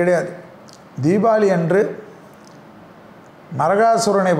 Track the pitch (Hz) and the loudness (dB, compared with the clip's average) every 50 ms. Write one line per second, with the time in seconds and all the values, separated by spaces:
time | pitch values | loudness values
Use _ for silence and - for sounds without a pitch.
0 | 175 175 180 165 147 - - - - - - - - - - - - - - - | 0 0 0 0 -2 -6 -10 -16 -20 -20 -20 -20 -20 -20 -20 -20 -20 -18 -12 -4
1 | 127 151 180 208 196 226 220 220 214 196 185 175 170 160 175 196 220 - - - | -2 0 0 2 2 2 2 2 2 2 2 0 0 0 0 0 0 0 -4 -10
2 | - - - - - - - - - - - - - - - - - - - - | -16 -20 -20 -20 -20 -20 -20 -20 -20 -20 -20 -20 -20 -20 -20 -20 -20 -20 -20 -20
3 | - - - - - - - - - - - 127 143 160 190 202 226 226 226 226 | -20 -20 -20 -20 -20 -20 -20 -20 -20 -14 -8 -4 -2 0 0 2 2 2 2 0
4 | - 208 202 196 190 185 175 151 | 0 0 0 0 0 0 0 0